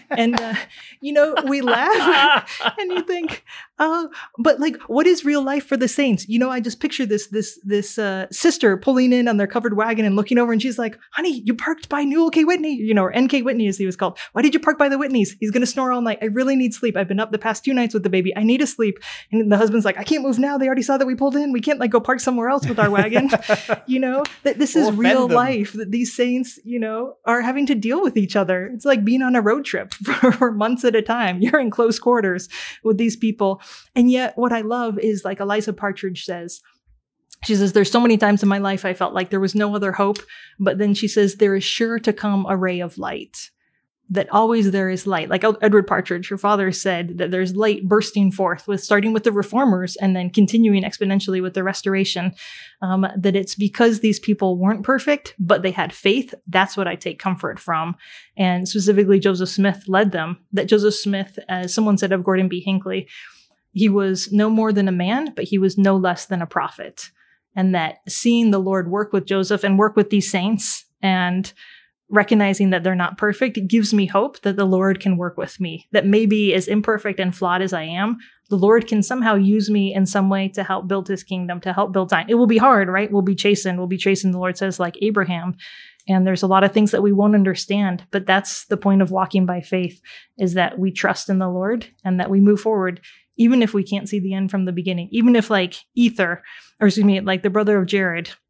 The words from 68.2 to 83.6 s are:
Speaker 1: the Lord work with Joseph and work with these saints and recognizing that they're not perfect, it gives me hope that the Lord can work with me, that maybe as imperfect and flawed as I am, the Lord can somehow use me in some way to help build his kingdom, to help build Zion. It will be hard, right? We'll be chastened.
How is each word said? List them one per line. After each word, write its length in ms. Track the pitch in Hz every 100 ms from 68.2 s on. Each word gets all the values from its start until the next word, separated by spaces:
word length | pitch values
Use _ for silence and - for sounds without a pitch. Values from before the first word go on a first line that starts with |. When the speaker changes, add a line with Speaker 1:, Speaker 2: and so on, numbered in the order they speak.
| 233 233 226
Speaker 1:
the 80 | 196
Lord 300 | 190 190 175
work 240 | 202 208
with 140 | 196 -
Joseph 360 | 196 190 208
and 140 | 202 196
work 180 | 214 208
with 140 | 202
these 220 | 208 -
saints 540 | 185 190 208 - - - _
and 540 | 196 185 180 180 196 - - - _ _ _
recognizing 600 | 208 202 220 202 190 196
that 120 | 180
they're 120 | 175 180
not 220 | 175 196
perfect, 360 | 208 202 262 220
it 100 | 190
gives 260 | 226 208
me 140 | 208 185
hope 340 | 196 220 -
that 140 | 202 196
the 100 | 190
Lord 340 | 185 190 190
can 160 | 196 180
work 200 | 175 -
with 220 | - -
me, 280 | 180 160 -
that 160 | 208 196
maybe 480 | 208 220 214 202 185
as 120 | 185
imperfect 520 | 214 208 214 214 190
and 160 | 180 180
flawed 260 | 180 180
as 100 | 190
I 120 | 180
am, 340 | 160 175 214 233 - _ _
the 60 | 202
Lord 320 | 196 226 226
can 160 | 214
somehow 320 | 196 254 226 202
use 340 | 196 214 202
me 240 | 208 196
in 140 | 196 185
some 200 | 196 190
way 200 | 196 190
to 140 | 190
help 240 | 190 190 185
build 200 | 196 185
his 140 | 185
kingdom, 380 | - 185 180 175
to 100 | 185
help 180 | 180 196
build 180 | 190 185
Zion. 160 | 170 165
It 60 | 233
will 120 | 233
be 100 | 220
hard, 300 | 262 226 185
right? 240 | 190 208
We'll 100 | 202
be 140 | 190 196
chastened. 420 | 208 202